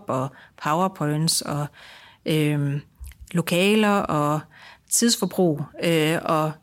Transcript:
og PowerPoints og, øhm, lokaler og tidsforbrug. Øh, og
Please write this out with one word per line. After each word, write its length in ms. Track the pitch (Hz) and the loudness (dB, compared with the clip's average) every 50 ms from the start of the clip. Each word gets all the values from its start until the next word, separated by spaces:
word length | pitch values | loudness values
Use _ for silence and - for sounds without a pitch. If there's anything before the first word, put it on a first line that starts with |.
| 202 - | -4 -4
og 200 | 127 131 127 135 - - - - _ - - | -4 -4 -4 -4 -8 -12 -20 -20 _ -8 -4
PowerPoints 800 | 151 151 165 185 190 185 - 156 147 147 151 160 165 - - | -2 0 0 0 -2 -2 -2 -2 -2 0 0 0 0 0 -2
og, 260 | - - 147 143 147 147 - - - - - - - - - _ - | -4 -4 -4 -6 -6 -6 -10 -14 -20 -20 -20 -20 -20 -20 -20 _ -4
øhm, 540 | - 165 156 151 147 147 147 143 143 139 143 - - _ - - - - - - - - | -2 0 0 2 2 0 0 0 -2 -2 -4 -6 -10 _ -20 -18 -18 -18 -20 -14 -4 -4
lokaler 580 | 170 165 - 175 170 185 202 208 220 214 208 | -2 -2 0 2 2 4 4 4 4 4 4
og 500 | 202 202 - - - 151 147 147 151 156 - - - - - - - - _ - | 2 2 0 0 0 0 0 0 0 -2 -4 -8 -16 -20 -20 -20 -20 -20 _ -4
tidsforbrug. 760 | - - 233 233 233 - - 180 - - 185 175 151 143 147 - - - - | -2 0 2 2 0 0 -2 -2 0 2 2 2 2 0 -4 -8 -8 -4 -2
Øh, 340 | 175 165 160 156 156 160 - - | 0 2 2 2 2 0 0 0
og 300 | - 165 156 156 156 156 - | 0 0 0 0 -2 -4 -8